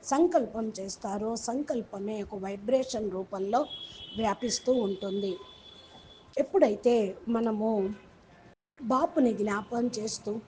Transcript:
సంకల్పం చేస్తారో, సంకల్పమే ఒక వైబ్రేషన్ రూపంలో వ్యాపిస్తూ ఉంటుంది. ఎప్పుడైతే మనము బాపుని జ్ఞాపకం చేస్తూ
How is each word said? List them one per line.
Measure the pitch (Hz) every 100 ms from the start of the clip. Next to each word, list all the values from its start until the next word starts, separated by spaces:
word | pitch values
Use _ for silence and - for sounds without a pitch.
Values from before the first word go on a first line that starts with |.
సంకల్పం | - 277 349 349 226 220 220 208
చేస్తారో, | 196 - 208 202 214 226
సంకల్పమే | - 240 294 262 208 202 202 214
ఒక | 196
వైబ్రేషన్ | 202 190 202 208 262 262 226 214
రూపంలో | 185 190 196 196 233 294 - - - - 202
వ్యాపిస్తూ | 220 196 247 208 -
ఉంటుంది. | 254 202 190 202 196 196 180 - - - - - - - - - -
ఎప్పుడైతే | 285 392 285 208 247 240 202 190 -
మనము | 226 226 214 220 220 196 208 - - - - - _ _ _
బాపుని | 247 254 339 - 254
జ్ఞాపకం | 202 208 202 208 240 240
చేస్తూ | 214 214 - - 220